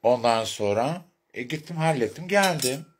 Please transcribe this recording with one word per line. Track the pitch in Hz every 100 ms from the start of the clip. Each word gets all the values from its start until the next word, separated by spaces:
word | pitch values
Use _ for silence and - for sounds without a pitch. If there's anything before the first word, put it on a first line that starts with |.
Ondan | 113 123 117 113
sonra, | 110 - 104 101 131 180 - _ _
e, | -
gittim, | 123 156 - 165
hallettim, | 160 147 110 - 180
geldim. | 202 190 160 127 139 -